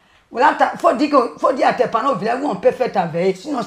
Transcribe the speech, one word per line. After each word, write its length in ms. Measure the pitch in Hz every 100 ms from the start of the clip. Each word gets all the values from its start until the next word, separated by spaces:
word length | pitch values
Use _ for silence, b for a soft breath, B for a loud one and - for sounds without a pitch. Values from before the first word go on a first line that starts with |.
| b b b
Voilà, 240 | 226 285 311
t'as, 200 | 262 -
faut 160 | 339
dire 180 | 262 294
que, 280 | 285 233 -
faut 140 | 311
dire 160 | 269 294
à 60 |
tes 140 | - 240
parents 220 | 226 269
au 40 | 233
village 220 | 208 254
où 80 | 285
on 80 | 202
peut 140 | 254
faire 220 | 254 240
ta 120 | 208 175
veille, 280 | 160 190
sinon 260 | 185 - 269